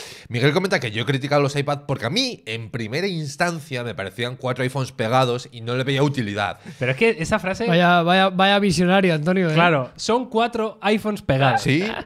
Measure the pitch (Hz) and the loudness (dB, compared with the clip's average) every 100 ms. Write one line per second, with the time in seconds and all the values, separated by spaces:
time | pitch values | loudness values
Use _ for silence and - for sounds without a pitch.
0 | - - - 117 139 165 185 190 120 104 | -16 -18 -8 0 2 2 0 -2 -2 -4
1 | 110 135 143 147 139 143 139 143 143 131 | -2 -2 0 0 2 0 -4 -4 -6 -4
2 | 113 202 262 - - 113 113 - 110 139 | -2 -2 -2 -6 -8 -10 -8 -8 -6 -4
3 | 196 165 147 - 175 165 - 123 120 98 | -4 -4 -8 -2 -2 -2 -6 -6 -6 -6
4 | 95 104 120 131 123 123 127 139 127 - | -8 -6 -6 -4 -4 -2 -2 -2 -6 -4
5 | 110 127 127 123 - 120 113 127 131 135 | 0 2 2 -2 -6 -10 -4 -2 0 2
6 | 147 139 104 101 98 - - 147 127 135 | 0 0 -2 -2 -4 -4 -14 -4 -4 2
7 | 226 160 160 214 185 190 226 170 175 175 | 0 0 -2 -2 -2 -2 2 4 6 4
8 | 165 190 190 185 190 202 202 156 175 196 | 4 4 4 4 4 4 2 2 4 4
9 | 190 156 156 190 170 156 175 147 123 - | 4 2 0 0 2 4 4 4 0 -6
10 | - 240 254 220 233 233 220 - 196 214 | -2 0 0 0 0 -2 -6 -2 0 0
11 | 214 208 - 135 135 784 - 147 208 - | -2 -4 0 2 4 2 2 0 0 -6